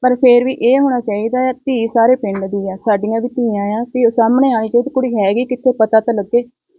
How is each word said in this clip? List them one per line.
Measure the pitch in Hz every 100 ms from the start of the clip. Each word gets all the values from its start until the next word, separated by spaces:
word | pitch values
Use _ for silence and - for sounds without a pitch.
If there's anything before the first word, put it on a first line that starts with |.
ਪਰ | 254 247
ਫਿਰ | 254 240 254
ਵੀ |
ਇਹ | 262 233 262
ਹੋਣਾ | 277 247
ਚਾਹੀਦਾ | 233 202 220 247 254
ਹੈ, |
ਧੀ | 254 - 254 226
ਸਾਰੇ | 233 226 254
ਪਿੰਡ | 208 196 196
ਦੀ | 202 196
ਆ, | 190
ਸਾਡੀਆਂ | 226 202 208 226
ਵੀ | 233
ਧੀਆਂ | - 240 208 202 214
ਆ, |
ਵੀ | 240 247 240
ਉਹ |
ਸਾਹਮਣੇ | 233 226 247 269
ਆਉਣੀ | 240 220
ਚਾਹੀਦੀ, | 233 240
ਕੁੜੀ | - 254
ਹੈਗੀ | 233 196 208 247
ਕਿੱਥੇ | 247 262
ਪਤਾ | 247 220 220
ਤਾਂ | 220
ਲੱਗੇ। | 220 196 240 240 _ _